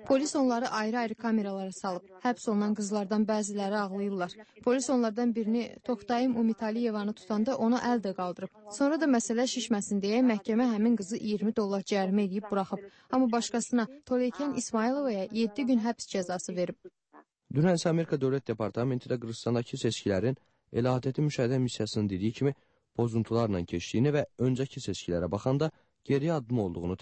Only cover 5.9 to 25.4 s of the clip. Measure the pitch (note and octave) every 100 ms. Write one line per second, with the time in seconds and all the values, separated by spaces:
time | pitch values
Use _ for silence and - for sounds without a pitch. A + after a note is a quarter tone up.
5.9 | B3 - A#3+ C4 A#3 A3+ A3 A3 A3 A#3+
6.9 | G#3+ G3+ G#3+ - G#3 A3 A#3+ A3+ B3 A#3+
7.9 | A#3+ G3 F#3 F3+ E3+ F#3 - G#3 G#3 C#4
8.9 | D4+ D4+ A#3+ - A#3 B3+ B3+ A3 G#3 -
9.9 | G3+ G3+ A3+ B3+ G#3 - A3 B3+ G#3+ A3+
10.9 | A3+ F#3 A#3 G#3+ G#3 G#3+ A3+ G3 G3 -
11.9 | G3+ F#3+ G3+ G3+ G3 G#3 G3 F#3+ G3+ G3+
12.9 | - _ C4 B3+ A#3 A#3 A#3 - A#3+ A3
13.9 | C#4+ - B3+ B3 - D4 C4 - A3+ A3+
14.9 | C#4 C4+ G3+ F#3+ A3 A3+ G#3 B3+ B3 A3+
15.9 | A3+ - G3 F3+ F3+ - F3+ F3 - -
16.9 | _ _ D3+ _ _ _ C3+ F3 E3 F3
17.9 | E3 D#3+ D3+ C3 C#3 - A2+ G#2 A2+ B2+
18.9 | B2 - B2 A#2 A2+ A#2 A#2+ A#2 C3+ A#2
19.9 | - G2+ F#2+ A2+ C#3 _ _ _ - B2
20.9 | B2+ C3 C3 D3+ C#3+ A#2+ C3 B2+ - A2
21.9 | A2+ G#2 F#2 G#2+ - C#3 C#3 _ _ _
22.9 | - A#2 A2+ G#2+ A2+ A2+ F#2 F2 F2 -
23.9 | G#2+ C#3+ D3 - - B2+ B2+ C3+ C3+ A#2
24.9 | F#2 - F2 F2 G2+